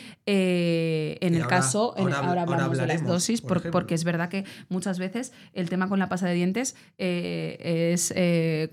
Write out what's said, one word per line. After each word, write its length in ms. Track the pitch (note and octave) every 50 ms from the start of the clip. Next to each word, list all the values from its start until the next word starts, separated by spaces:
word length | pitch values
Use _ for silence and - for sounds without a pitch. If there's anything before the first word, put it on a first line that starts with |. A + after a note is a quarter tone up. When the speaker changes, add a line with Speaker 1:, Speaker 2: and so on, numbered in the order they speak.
| - - - - _
Speaker 1:
eh, 920 | - G3+ G3 F#3 F#3 F3+ F3+ F3 E3+ E3+ E3 E3 E3 D#3+ D#3 D#3 D3+ - -
en 120 | - F3+ E3+
Speaker 2:
Y 40 | E3
Speaker 1:
el 60 | E3
Speaker 2:
ahora, 140 | - - F3+
Speaker 1:
caso, 360 | F3+ - - G#3 A3 A#3+ - -
en, 60 | G3
Speaker 2:
ahora 140 | F3+ E3+ C#3+
habl-, 100 | C#3 F3
Speaker 1:
ahora 140 | F3+ F3+
Speaker 2:
ahora 0 | F3 E3 F3
Speaker 1:
hablamos 240 | - - C3 - -
de 0 |
las 40 |
Speaker 2:
hablaremos, 260 | - - D#3 E3+ D3 C#3+
Speaker 1:
dosis, 300 | E3+ F3+ F3+ - A3+ A3+
Speaker 2:
por 60 | - B2+
Speaker 1:
por-, 100 | - F3
Speaker 2:
ejemplo. 140 | E3+ E3+ E3+ F3+
Speaker 1:
porque 160 | D#3+ A#2 E3+
es 80 | D#3+ E3
verdad 260 | F3 E3+ E3 E3+ F3
que 160 | F#3 G3 F#3+ - - - - -
muchas 300 | F#3 F#3 E3+ G#3 F#3 F3+
veces 340 | F#3 F#3+ F#3+ A#3 B3+ B3 - - - - -
el 160 | - F3+ E3
tema 180 | F3+ F#3 F#3 F#3+
con 100 | G3 G3
la 100 | F#3+ F3+
pasta 180 | F#3 F3+ F#3+ F3+
de 80 | F3
dientes, 400 | F3 F3+ F3+ F#3+ A3+ C4 C4+ - - - - _ -
eh, 920 | F#3+ F3+ F3 F3 F3 F3 E3+ E3 D#3+ D#3 - - - - E3+ E3 E3 E3+ F3
es, 200 | F3 E3+ - -
eh, 520 | F#3 F3+ F3 E3+ E3+ E3 E3 D#3+ D#3 D#3 D#3